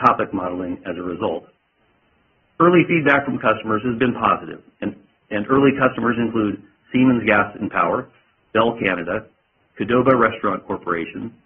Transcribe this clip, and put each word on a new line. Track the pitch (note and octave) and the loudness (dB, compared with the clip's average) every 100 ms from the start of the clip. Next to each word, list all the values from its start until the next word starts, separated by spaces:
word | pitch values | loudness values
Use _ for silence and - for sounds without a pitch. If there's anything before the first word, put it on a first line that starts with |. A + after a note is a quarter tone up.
topic | B2+ A2+ G#2 | 2 2 -2
modeling | G2 F2+ F2+ F2+ F2+ F#2+ | -4 -6 -6 -6 -8 -10
as | F2 | -8
a | |
result. | F2+ E2+ G#2+ E2 - _ _ _ _ _ _ _ _ _ _ - | -8 -4 -4 -4 -10 _ _ _ _ _ _ _ _ _ _ 2
Early | E3+ F3 D#3 | 6 6 4
feedback | E3+ C#3+ C#3 | 2 4 2
from | C#3 B2 | 0 -2
customers | B2 G#2+ A2 G#2+ | 0 0 0 -2
has | B2+ A2+ | -2 0
been | B2 | 0
positive, | - G#2+ E2+ E2 D#2+ - _ | 0 0 0 -4 -16 -18 _
and, | G3 - _ _ _ | -10 -10 _ _ _
and | G#3 G2+ | -6 0
early | C3+ C#3 C#3 | 4 4 4
customers | C3 A#2+ A#2 A#2 | 0 0 -2 0
include | A#2 A2+ G#2 F#2+ - _ _ | -2 0 -2 -4 -12 _ _
Siemens | C3 C3 A#2+ | 2 2 2
Gas | G#2+ G#2 G2+ - | 2 2 0 -4
and | G2+ | -6
Power, | F#2+ E2+ G#2+ B2+ _ _ _ _ | -2 -2 -2 -6 _ _ _ _
Bell | A2 A#2 A2+ | 0 0 0
Canada, | G2+ F2+ E2+ G#2+ - _ _ _ _ - | -4 -4 -4 -8 -10 _ _ _ _ -8
Qdoba | G#2 B2 B2 B2+ | -2 2 4 4
Restaurant | A2 - G#2 F#2+ - | 2 0 -4 -6 -6
Corporation, | F#2 - E2+ D#2+ F#2+ A2+ - | -8 -6 -6 -6 -10 -12 -14